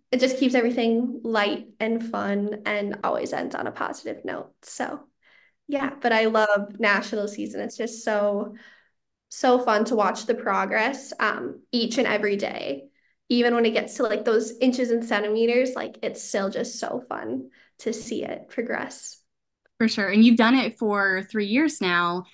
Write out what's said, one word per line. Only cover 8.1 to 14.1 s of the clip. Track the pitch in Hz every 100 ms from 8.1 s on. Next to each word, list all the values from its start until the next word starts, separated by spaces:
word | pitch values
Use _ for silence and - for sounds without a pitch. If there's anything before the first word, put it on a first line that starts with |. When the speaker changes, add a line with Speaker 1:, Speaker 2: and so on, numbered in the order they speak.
| 208 208 202 208 - - - _ _ _ _ -
Speaker 1:
so | - 262 247
fun | 247 214 220
to | 233
watch | 190 - -
the |
progress, | 226 - 196 196 208 226 277 - -
um, | 214 - - - -
each | 240 226 277
and | 233
every | 214 208 202
day. | - - - 277 - _ _ _ -
Even | 240 240
when | 240 226
it |
gets | 214 - -
to, |
like, | 240